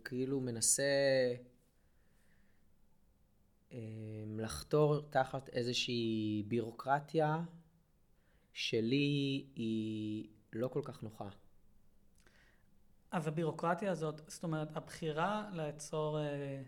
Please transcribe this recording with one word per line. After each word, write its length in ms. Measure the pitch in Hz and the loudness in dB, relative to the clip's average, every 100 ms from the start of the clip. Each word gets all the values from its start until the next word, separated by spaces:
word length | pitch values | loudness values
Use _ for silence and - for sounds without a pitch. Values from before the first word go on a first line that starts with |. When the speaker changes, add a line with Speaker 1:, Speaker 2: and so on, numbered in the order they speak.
Speaker 1:
כאילו 360 | - 127 131 139 | -6 -2 0 0
מנסה, 420 | 127 117 - - 139 139 139 131 123 123 - _ _ _ _ _ _ _ - - - _ - _ - _ _ _ _ _ _ _ _ | -2 2 4 4 4 6 6 6 4 0 -8 _ _ _ _ _ _ _ -20 -20 -20 _ -20 _ -20 _ _ _ _ _ _ _ _
אמ, 680 | 127 110 110 107 107 107 107 | -10 -8 -8 -8 -8 -6 -4
לחתור 600 | 110 - - 151 151 147 147 | -4 -6 2 4 6 4 2
תחת 380 | 135 131 135 135 | 0 2 -2 -6
איזושהי 960 | - 120 120 - 120 113 110 107 107 104 | -2 0 0 0 0 2 2 0 0 0
בירוקרטיה 920 | 117 110 110 131 143 151 160 151 156 170 - - _ _ _ _ _ _ _ _ | 0 0 -4 2 2 2 2 2 2 -4 -10 -20 _ _ _ _ _ _ _ _
שלי 920 | - - 117 113 143 143 143 139 135 135 | -6 0 2 4 4 4 4 2 0 -4
היא 720 | - 113 110 110 107 107 107 107 - _ | -4 -2 0 -2 -2 -4 -4 -6 -14 _
לא 160 | 110 127 | -4 -2
כל 120 | 143 | -2
כך 180 | 131 - | -6 -8
נוחה. 260 | 110 - 104 - - - - - - - - - - - - _ _ - - - - | -12 -10 -12 -14 -20 -20 -20 -20 -20 -20 -20 -20 -20 -20 -20 _ _ -20 -20 -20 -4
Speaker 2:
אז 160 | 185 156 | -2 -2
הבירוקרטיה 640 | 151 160 160 170 180 202 | 0 -2 0 0 0 0
הזאת, 300 | 165 156 156 - | -2 -2 -6 -12
זאת 160 | - | -8
אומרת, 320 | 170 156 156 151 | -4 -2 -2 -6
הבחירה 760 | - - 160 151 180 214 208 | -8 -6 -4 0 0 0 -4
לעצור, 680 | 175 151 151 - 156 151 151 | -4 -6 -6 -6 -2 0 0
אה, 440 | 147 143 139 135 | -2 -2 -4 -6